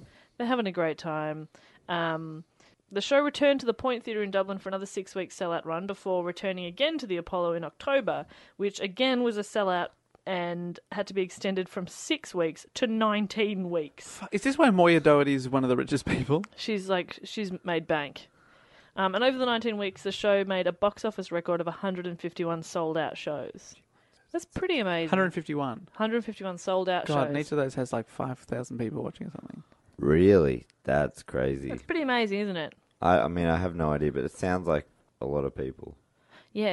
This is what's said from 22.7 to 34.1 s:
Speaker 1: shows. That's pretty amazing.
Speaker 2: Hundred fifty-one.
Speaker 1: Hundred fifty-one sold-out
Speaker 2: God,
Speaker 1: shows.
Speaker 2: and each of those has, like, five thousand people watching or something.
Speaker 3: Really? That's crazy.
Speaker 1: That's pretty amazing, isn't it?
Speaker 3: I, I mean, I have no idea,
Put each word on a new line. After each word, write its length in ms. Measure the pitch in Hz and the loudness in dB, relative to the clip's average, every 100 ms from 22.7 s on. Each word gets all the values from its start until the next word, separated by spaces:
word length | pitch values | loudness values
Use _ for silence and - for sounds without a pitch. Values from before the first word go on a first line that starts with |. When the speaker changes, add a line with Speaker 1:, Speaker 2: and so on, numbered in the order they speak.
| 180 160 160 139 - | -4 -2 0 -2 -4
Speaker 1:
shows. 580 | - 143 - - - - _ _ _ _ _ | -6 -6 -8 -12 -20 -20 _ _ _ _ _
That's 140 | 339 | -10
pretty 340 | - - 370 302 | -8 -4 -2 0
amazing. 280 | 190 170 160 | 0 0 0
Speaker 2:
Hundred 240 | 190 185 | 2 2
fifty-one. 560 | 170 160 147 135 113 185 | -2 -4 -4 -4 -6 -12
Speaker 1:
Hundred 280 | - 220 233 220 | -6 -2 -2 -4
fifty-one 320 | 208 190 175 | -8 -8 -6
sold-out 480 | - 185 185 180 - | -2 0 2 0 0
Speaker 2:
God, 80 | |
Speaker 1:
shows. 140 | 147 143 | 0 2
Speaker 2:
and 100 | 143 | 0
each 120 | 147 | -2
of 60 | 147 | 0
those 180 | 135 135 | 0 -2
has, 140 | 123 | -2
like, 120 | 117 - | -4 -4
five 300 | - 131 127 | -6 -6 -6
thousand 360 | - 123 123 120 | -8 -8 -6 -6
people 260 | 113 147 | -4 -4
watching 260 | - - - | -8 -10 -12
or 20 | |
something. 320 | - - - - _ _ - | -12 -14 -18 -20 _ _ -2
Speaker 3:
Really? 680 | 71 80 95 98 71 62 - _ | 4 8 10 8 6 2 -6 _
That's 380 | - 71 69 - | 0 2 2 -4
crazy. 480 | - 64 67 67 67 | -6 -2 0 -2 -6
Speaker 1:
That's 120 | 60 | -8
pretty 200 | - 330 | -6 -4
amazing, 380 | 269 240 214 202 | 0 0 0 -2
isn't 160 | 208 175 | -4 -4
it? 160 | 147 - _ _ | -8 -12 _ _
Speaker 3:
I, 200 | 85 90 | 4 4
I 80 | 67 | 4
mean, 180 | 87 82 | 2 2
I 100 | 82 | 2
have 180 | 90 | 0
no 180 | 85 76 | 0 0
idea, 200 | 73 76 | 2 0